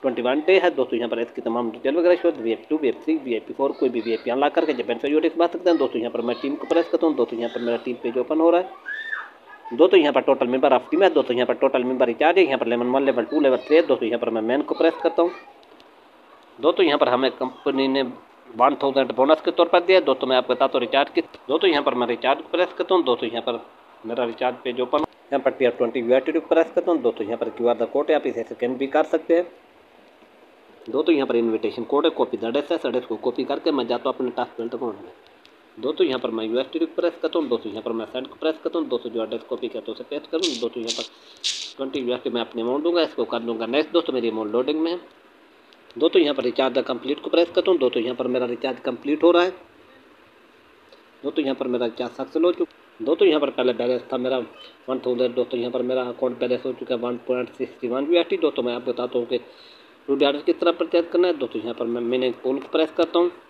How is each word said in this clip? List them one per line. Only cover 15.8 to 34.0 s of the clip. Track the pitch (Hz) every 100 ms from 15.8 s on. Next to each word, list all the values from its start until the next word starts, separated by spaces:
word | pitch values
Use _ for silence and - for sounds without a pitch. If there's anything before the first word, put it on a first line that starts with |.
| - - _ _ - - - -
दोस्तों | 139 175 175
यहाँ | 143
पर | 131
हमें | 123 131
company | - 127 123 - 135 135
ने | 139 127 123 - - -
one | 113 127 143
thousand | 139 135 127 123
bonus | 139 156
के | -
तौर | 170 165
पर | 175
दिया। | 175 190
दोस्तों | 165 - 131
मैं | 127
आपको | 123
बताता | 123 135
हूँ | 135
रिचार्ज | 120 135 143
की। | -
दोस्तों | - - - 151 196
यहाँ | 147
पर | 143
मैं | 123 120
रिचार्ज | 117 131 139
को | -
प्रेस | 170 180
करता | - 180 185
हूँ। |
दोस्तों | 131 120 120
यहाँ | 117
पर | 113 117 - - - - 113
मेरा | 120 120
recharge | 113 127 123
page | 131 123
open, | 123 147 156 _
यहाँ | - 139
पर | 135
टीआर | - 123
ट्वेंटी | 117 120 127
यूआईटी | 117 131 135
को | 160 156
प्रेस | 165 160 -
करता | 180
हूँ। | 165
दोस्तों | 120 110 104
यहाँ | 113
पर | 113
क्यूआर | - 117 117
का | 117
code | 135 147
है, | 151
आप | 143
इसे | 113 113
स्कैन | 120 120 127
भी | 135
कर | 151 156
सकते | 165 - 165
हैं। | 175 - _ _ _ _ - _ - _ - _ _ - -
दोस्तों | 131 151 156
यहाँ | 131
पर | 117
invitation | 117 110 110 110
code | 110 139 160
है, |
copy | 156 135 107
द | 113
address | 131 147
है, | 170
address | 135 123 123
को | 107
copy | 127 117
करके | 131 143 -
मैं | 143 120
जाता | 120